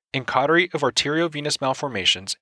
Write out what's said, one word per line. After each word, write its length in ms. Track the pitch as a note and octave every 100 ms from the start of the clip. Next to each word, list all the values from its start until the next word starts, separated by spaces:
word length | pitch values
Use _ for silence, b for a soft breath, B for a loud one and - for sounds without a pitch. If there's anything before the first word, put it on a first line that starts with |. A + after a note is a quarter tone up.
| _
and 140 | C3+ B2
cautery 440 | B2+ C#3 E3 F#3
of 100 | D#3
arteriovenous 760 | C3+ - D3 D#3 E3+ D3+ D3 -
malformations 760 | C3 C3 C#3+ G#2+ F2+ F2+ F#2+ -